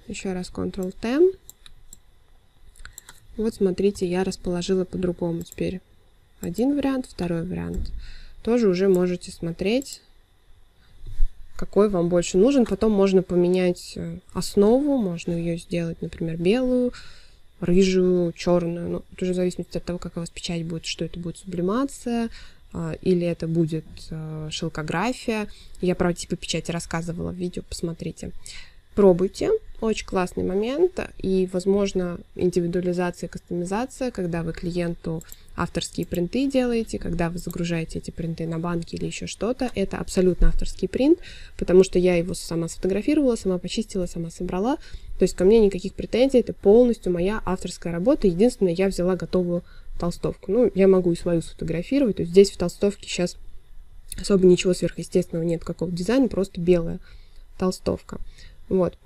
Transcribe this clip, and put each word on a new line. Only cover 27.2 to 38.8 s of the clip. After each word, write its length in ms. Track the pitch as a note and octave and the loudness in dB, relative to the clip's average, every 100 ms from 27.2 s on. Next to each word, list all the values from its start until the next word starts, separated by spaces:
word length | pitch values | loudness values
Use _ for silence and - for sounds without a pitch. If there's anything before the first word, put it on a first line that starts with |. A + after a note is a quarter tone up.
| E3+ | -6
в 60 | F3+ | -6
видео, 260 | F3+ F#3 - | -8 -8 -12
посмотрите. 640 | - E3+ E3 E3 - F3 - - - - - - | -8 -8 -6 -10 -10 -12 -12 -12 -16 -18 -20 -6
Пробуйте, 560 | - G3 F3 F#3+ - G4+ A4 - - | 4 6 6 2 -2 0 0 -2 -6
очень 260 | A3+ G#3+ - | -4 -4 -4
классный 380 | F#3+ F3+ - | -4 -2 -2
момент, 560 | F#3 F#3+ A3+ C#4+ F4+ - - - | -2 -2 -2 2 0 0 -10 -6
и, 300 | F#3+ F#3+ F#3 | -2 0 0
возможно, 640 | F#3 G3 G3+ G3 F#3+ F3+ F3 - - | 0 2 2 2 -2 -4 -6 -12 -2
индивидуализация, 920 | F3+ F3+ E3+ F3+ F3+ F3 F3+ - F3 | 0 2 0 0 -2 -2 -2 -4 -10
кастомизация, 840 | - - F3 F3 G3+ C4 - B3+ | -12 -8 -6 -4 -4 -6 -6 -8
когда 300 | G#3 F3+ E3+ | -4 -4 -4
вы 80 | E3 | -6
клиенту 680 | - F3+ F3 E3+ E3+ E3+ D#3+ - - - - | -6 -6 -4 -4 -6 -8 -8 -10 -18 -12 -6
авторские 500 | E3+ E3+ - - F3 | -6 -4 -6 -6 -6
принты 420 | F3+ F3 A#3+ C#4 | -4 -2 -2 0
делаете, 500 | C4 B3 A#3 A3 C#3+ | 0 0 -2 -4 -6
когда 300 | - E3+ E3+ | -4 -2 -2
вы 100 | F3 | -4
загружаете 600 | F3 E3+ E3+ E3+ D#3+ E3+ | -8 -6 -4 -4 -4 -8
эти 120 | - | -10
принты 360 | - E3 E3 E3 | -8 -6 -6 -6
на 120 | E3 | -4
банки 360 | E3+ E3+ | -4 -4